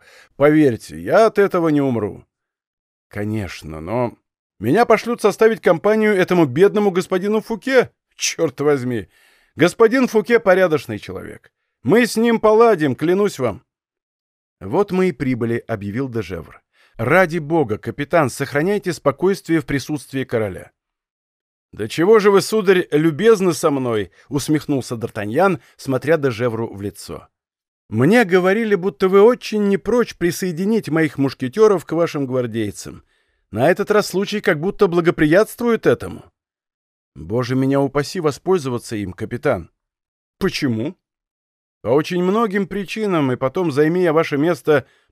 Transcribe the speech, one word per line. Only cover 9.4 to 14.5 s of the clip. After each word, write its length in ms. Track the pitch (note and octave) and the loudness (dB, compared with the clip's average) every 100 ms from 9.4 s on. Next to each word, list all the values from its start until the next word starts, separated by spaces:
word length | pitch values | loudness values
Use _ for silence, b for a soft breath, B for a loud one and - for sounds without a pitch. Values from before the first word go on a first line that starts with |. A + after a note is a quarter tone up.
| _ - | _ 0
Господин 500 | E3+ - A3 C4 B3 | 0 4 4 4 2
Фуке — 320 | A3 G#3 A#3 | 0 2 2
порядочный 640 | G3 F#3 F#3 D3 - G#2 | 4 4 4 0 -4 -10
человек. 500 | - F2+ F2 - _ _ _ _ | -10 -14 -14 -18 _ _ _ _
Мы 240 | A#2 G#3+ A#3 | 2 2 2
с 100 | A3 | 0
ним 220 | A#3 A3 | 0 2
поладим, 560 | G#3+ G#3+ A#3 F#3 D3+ | 4 4 4 4 0
клянусь 460 | A#2+ D#3 F#3+ G#3 - | -2 0 0 -2 -2
вам». 240 | B2 F#2+ _ _ _ _ _ _ _ _ _ | -6 -6 _ _ _ _ _ _ _ _ _